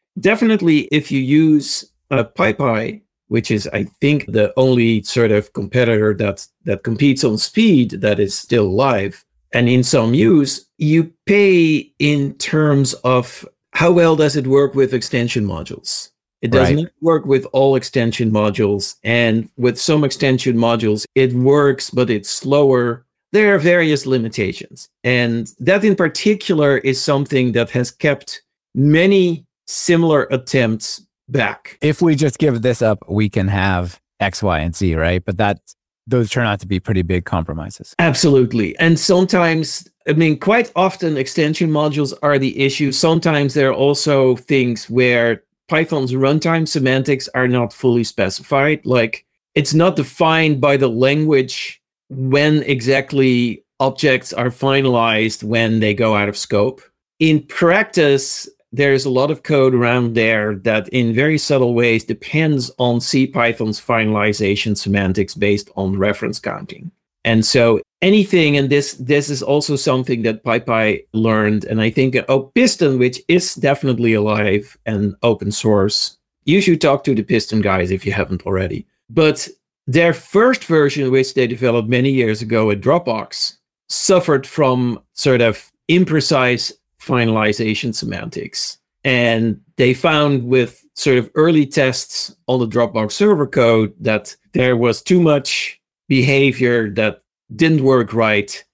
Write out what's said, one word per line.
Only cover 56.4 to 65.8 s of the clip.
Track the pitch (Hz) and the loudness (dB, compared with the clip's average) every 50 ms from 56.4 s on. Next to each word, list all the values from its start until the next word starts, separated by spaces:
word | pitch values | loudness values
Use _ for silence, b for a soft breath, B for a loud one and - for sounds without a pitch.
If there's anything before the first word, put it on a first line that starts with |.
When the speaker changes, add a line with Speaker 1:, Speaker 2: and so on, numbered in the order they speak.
| - - - 104 104 127 131 - _ _ _ _ _ _ _ _ | -6 -4 -2 0 0 0 -2 -8 _ _ _ _ _ _ _ _
Speaker 1:
In | 160 160 156 151 - | 2 2 2 2 0
practice, | - - - 180 170 175 202 220 208 - - 160 143 139 135 135 - - - - - - _ _ _ - | -4 -4 0 2 2 2 2 0 0 0 2 2 4 2 2 0 -4 -8 -10 -12 -16 -20 _ _ _ -4
there's | 120 143 139 139 131 131 | 0 2 2 2 2 0
a | 139 | 0
lot | 127 123 135 147 | 0 0 0 0
of | 156 - - | -2 -6 -4
code | - 156 143 135 131 127 | -2 2 2 4 4 4
around | 123 120 120 120 123 123 117 117 | 2 2 2 2 0 0 0 0
there | 113 113 110 113 107 104 107 104 | 0 0 2 2 0 0 -2 -4
that | 95 95 117 110 110 95 - | -4 -2 -2 -2 -2 -2 -2
in | - 127 123 117 113 | -2 -2 0 0 0
very | 117 139 151 156 147 | 0 0 0 0 -2
subtle | - - 147 135 127 120 120 | 0 0 0 2 2 2 2
ways | 117 120 120 113 110 - | 2 2 2 2 0 -2
depends | - 113 - - - - 151 160 156 151 135 123 120 - - | -4 -8 -8 -8 -4 -2 0 0 0 0 -2 -4 -6 -4 -2
on | 127 123 120 120 | -2 0 0 -2
C | 117 - - 139 131 | -2 -2 0 0 0
Python's | 131 - 139 120 117 113 - 117 107 107 - | 0 0 0 0 0 0 -2 -4 -4 -4 -6
finalization | - - 123 113 110 107 107 107 104 107 104 - 107 98 101 101 - 110 104 | -4 -2 -2 0 0 0 0 0 0 0 -2 0 -2 -2 -2 -2 -2 -4 -4
semantics | 101 - 101 98 101 98 95 95 107 101 - - | -4 -2 -2 -2 0 0 0 -2 -2 -4 -4 -4
based | - 101 101 101 101 101 - - | -4 -2 0 0 -2 -4 -8 -8
on | - | -6